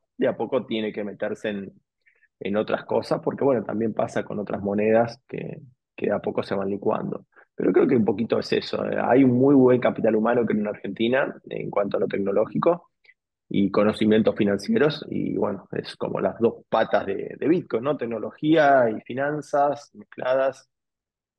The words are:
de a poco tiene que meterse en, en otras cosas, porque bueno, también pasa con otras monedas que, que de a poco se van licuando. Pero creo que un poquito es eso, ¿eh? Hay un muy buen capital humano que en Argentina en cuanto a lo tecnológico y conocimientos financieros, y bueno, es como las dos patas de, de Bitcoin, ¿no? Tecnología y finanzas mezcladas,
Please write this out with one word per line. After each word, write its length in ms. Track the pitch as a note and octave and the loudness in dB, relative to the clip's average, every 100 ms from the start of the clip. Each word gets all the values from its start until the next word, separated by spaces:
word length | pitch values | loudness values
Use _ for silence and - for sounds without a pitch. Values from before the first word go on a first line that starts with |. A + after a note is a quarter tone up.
| _ - | _ -4
de 120 | C3 | -2
a 80 | G#2 | -2
poco 300 | A2+ C3 - | -2 -4 -2
tiene 260 | A2 G#2+ | -4 -4
que 100 | G#2+ | -6
meterse 460 | G#2 G2 G#2 G#2 A2 | -10 -8 -8 -6 -6
en, 240 | G2+ F#2+ - _ _ _ _ _ _ | -8 -10 -16 _ _ _ _ _ _
en 180 | F#2+ G#2 | -4 -2
otras 280 | A2 - | -2 -4
cosas, 360 | - A2+ - - | -2 -4 -2 -4
porque 180 | - G2+ | -4 -2
bueno, 220 | C#3 A#2+ | 0 0
también 280 | G2+ G#2 A2+ | -2 -4 -2
pasa 300 | - A#2+ A2 | -2 -2 -4
con 160 | G#2 G#2 | -6 -8
otras 240 | G2+ G#2 | -6 -6
monedas 580 | G2 G#2 G#2+ A2 A#2 - _ | -2 0 2 4 2 -4 _
que, 320 | - - - - _ _ - | -12 -10 -14 -18 _ _ -6
que 100 | - | -4
de 60 | |
a 80 | G#2 | -2
poco 240 | G#2+ - | -2 -4
se 100 | - | -4
van 160 | G2 G2 | -4 -4
licuando. 560 | G2+ G#2 - - - - _ _ | -4 -2 -2 -4 -10 -12 _ _
Pero 200 | - - | -2 2
creo 140 | F4+ - | 4 4
que 100 | A#2+ | 4
un 100 | G#2+ | 2
poquito 320 | G2 A2 G#2+ | 0 -2 -2
es 120 | - | 0
eso, 340 | - - - - | -2 -2 -4 -2
¿eh? 100 | - | -2
Hay 200 | G#2 C3+ | 4 6
un 100 | C3 | 6
muy 220 | A#2+ C#3 | 6 6
buen 260 | C#3 B2+ B2 | 6 6 6
capital 360 | A2+ - A2+ A2 | 2 0 2 2
humano 300 | A2 A#2+ A2 | 2 2 2
que 80 | |
en 120 | G#2+ G#2 | 0 -2
Argentina 680 | G2+ G2+ F#2+ A#2 C3 D#3+ - - | -6 -8 -2 0 0 0 -6 -10
en 180 | - G#2 | -10 -4
cuanto 300 | G2+ G2+ - | -2 0 0
a 20 | |
lo 60 | G2 | -2
tecnológico 840 | G2 G2 G2+ - - E3+ F3 - _ _ _ _ _ - | -2 0 0 0 0 0 0 -4 _ _ _ _ _ -6
y 200 | G2 G2 | 0 0
conocimientos 640 | G#2 G#2 - G#2+ A2 G#2 | 2 2 2 4 4 4
financieros, 680 | - G#2 G2 - A2+ D3+ D3+ - | 2 2 0 0 2 2 0 -6
y 260 | G2 G2 F#2+ | -6 -4 -2
bueno, 320 | G2+ - - | -4 -4 -8
es 220 | - - - | -10 -10 -8
como 240 | - - | -6 -2
las 180 | G2 - | -4 0
dos 260 | A2+ - _ | -2 -2 _
patas 340 | A2 A2 G#2 | -2 2 0
de, 320 | F#2 F#2+ - - | -2 -6 -8 -4
de 100 | C3+ | 0
Bitcoin, 340 | F3+ - A#2 | 0 -2 -4
¿no? 160 | C#3 C#3 | -2 -4
Tecnología 880 | A#2 A2+ C3 - D3+ D#3+ C#3+ C3+ A#2 | -4 -6 -8 -4 2 4 6 6 4
y 140 | A2 | 0
finanzas 880 | - B2 C#3+ D3+ - C#3+ C#3+ - - | -6 -6 -4 -6 -2 0 0 -2 -10
mezcladas, 800 | G#2 - - B2+ C3 C3+ - _ _ _ _ _ _ _ | -20 -20 -6 -2 0 0 -4 _ _ _ _ _ _ _